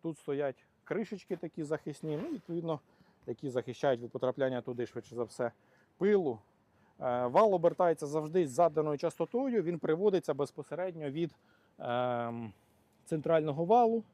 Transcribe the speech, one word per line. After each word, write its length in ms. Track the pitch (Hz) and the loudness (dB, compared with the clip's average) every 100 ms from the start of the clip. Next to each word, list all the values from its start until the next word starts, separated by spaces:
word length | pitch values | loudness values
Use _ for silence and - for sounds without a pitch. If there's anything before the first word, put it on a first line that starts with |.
Тут 160 | 165 156 | -8 -10
стоять 480 | - 143 143 131 _ _ | -6 -2 -2 -4 _ _
кришечки 520 | - 165 214 196 - 180 | -6 -6 -4 -8 -8 -8
такі 280 | 170 - | -8 -8
захисні, 540 | 151 156 - 143 160 151 | -4 -4 -6 -8 -6 -4
ну, 60 | 269 | -4
відповідно, 520 | 277 - 170 165 151 _ _ _ _ - | -8 -6 -6 -4 -4 _ _ _ _ -10
які 240 | 120 143 | -8 -4
захищають 500 | 123 117 117 147 123 | -4 -4 -2 0 0
від 100 | 120 | -2
потрапляння 500 | 120 127 127 131 127 | -4 -2 0 0 -2
туди, 260 | 120 120 117 | -6 -6 -6
швидше 280 | - - | -8 -12
за 100 | 117 | -6
все, 280 | 113 - 120 - _ _ _ _ | -6 -2 -4 -4 _ _ _ _
пилу. 400 | 196 202 160 113 _ _ _ _ _ _ | 2 4 2 -4 _ _ _ _ _ _
Е, 260 | 135 123 123 | -2 0 2
вал 280 | 139 214 | 4 6
обертається 520 | 185 170 - 180 160 147 | 6 2 4 2 2 -2
завжди 400 | 151 151 170 160 | -4 -2 0 0
з 40 | |
заданою 480 | 127 170 151 151 147 | 4 4 4 0 0
частотою, 640 | 170 - 165 233 269 233 | -2 -4 -4 -2 0 0
він 160 | 160 175 | -2 -4
приводиться 560 | 156 160 208 185 156 | 0 2 2 2 0
безпосередньо 760 | 139 143 - 143 151 185 165 147 | -2 -2 -4 -10 -6 -6 -6 -6
від, 200 | 139 170 _ _ _ _ _ | -4 -4 _ _ _ _ _
ем, 760 | - 120 123 120 120 117 113 95 _ _ _ _ | -4 -2 0 -2 -4 -6 -10 -12 _ _ _ _
центрального 600 | - 160 151 165 156 143 | -6 -4 4 4 4 0
валу. 400 | 170 226 233 226 220 | 4 6 6 2 -4